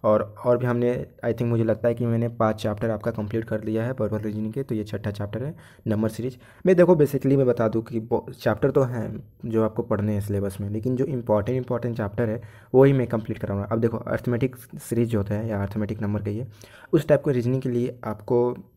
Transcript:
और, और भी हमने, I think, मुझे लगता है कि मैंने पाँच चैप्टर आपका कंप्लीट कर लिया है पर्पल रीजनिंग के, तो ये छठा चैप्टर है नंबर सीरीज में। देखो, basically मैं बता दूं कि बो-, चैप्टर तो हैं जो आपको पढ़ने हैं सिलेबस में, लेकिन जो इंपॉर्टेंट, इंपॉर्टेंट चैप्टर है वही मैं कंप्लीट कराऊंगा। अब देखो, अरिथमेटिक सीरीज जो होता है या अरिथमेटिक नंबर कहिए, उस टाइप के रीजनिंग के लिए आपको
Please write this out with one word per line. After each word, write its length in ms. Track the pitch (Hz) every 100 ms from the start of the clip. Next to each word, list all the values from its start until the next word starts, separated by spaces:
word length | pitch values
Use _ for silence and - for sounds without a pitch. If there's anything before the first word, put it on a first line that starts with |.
और, 180 | 110 107 - -
और 120 | 123 123
भी 80 |
हमने, 280 | 123 120 120 127 143 -
I 60 | 120
think, 160 | 113
मुझे 200 | 120 117
लगता 240 | 110 107 120
है 80 |
कि 100 | 117
मैंने 220 | 117 117 117
पाँच 260 | 117 110
चैप्टर 340 | 107 113 104 113
आपका 220 | 107 120
कंप्लीट 320 | 113 104 113
कर 180 | 113 107
लिया 200 | 107 110
है 100 | 117
पर्पल 240 | 131 107 110
रीजनिंग 360 | 107 107 110
के, 100 | 123
तो 120 | 135
ये 80 | 110
छठा 280 | 104 104 104
चैप्टर 320 | 101 104 113
है 100 | 135 170 - - 113
नंबर 220 | 104 110
सीरीज 280 | 110 123 - - -
में। 100 | 180
देखो, 200 | 180 175
basically 420 | 160 143 135 135 139
मैं 80 |
बता 220 | 127 117 110
दूं 140 | 113
कि 180 | 110 113
बो-, 300 | 113 117 -
चैप्टर 380 | - 120 107 139
तो 120 | 139
हैं 400 | 127 120 110 110 - _
जो 180 | 123 110
आपको 200 | 110 110
पढ़ने 300 | - 104 104
हैं 80 | 104
सिलेबस 360 | 104 101 101 98
में, 80 | 101
लेकिन 260 | 107 127
जो 100 | 127 139
इंपॉर्टेंट, 500 | 131 113 104 101 127
इंपॉर्टेंट 400 | 123 123 120 117
चैप्टर 320 | 104 - 117
है 120 | 110 - - -
वही 200 | 127 139
मैं 140 | 135 120
कंप्लीट 300 | 110 110 110
कराऊंगा। 280 | - 101
अब 160 | 101 113
देखो, 160 | 117 110
अरिथमेटिक 580 | - 113 - 120 131 - - 151
सीरीज 300 | - 117 117
जो 80 | 113
होता 180 | 101
है 140 | 104 113
या 120 | 101
अरिथमेटिक 400 | 98 107 104 107
नंबर 200 | 104 104
कहिए, 260 | 104 104 139 - - - -
उस 140 | 156 -
टाइप 140 | 143
के 60 | 151
रीजनिंग 300 | 123 117 131
के 80 | 131
लिए 300 | 120 123 123
आपको 500 | 110 104 - 120 123 123 -